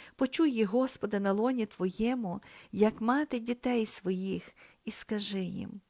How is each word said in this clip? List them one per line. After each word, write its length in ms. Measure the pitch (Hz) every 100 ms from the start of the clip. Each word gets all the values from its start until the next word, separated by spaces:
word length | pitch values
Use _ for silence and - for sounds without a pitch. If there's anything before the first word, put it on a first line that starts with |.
| - -
Почуй 360 | 262 - 320
їх, 180 | 226 202
Господи, 500 | 233 262 - 208 208
на 120 | 196
лоні 340 | 202 240 254 214
Твоєму, 760 | - 185 185 226 254 196 190 - - -
як 300 | 196 214 220
мати 380 | 220 269 302 247
дітей 460 | 233 240 247 240 214
своїх, 720 | - 185 185 190 180 - - - _ -
і 60 |
скажи 500 | - - 214 208 196
їм: 400 | 180 185 - 202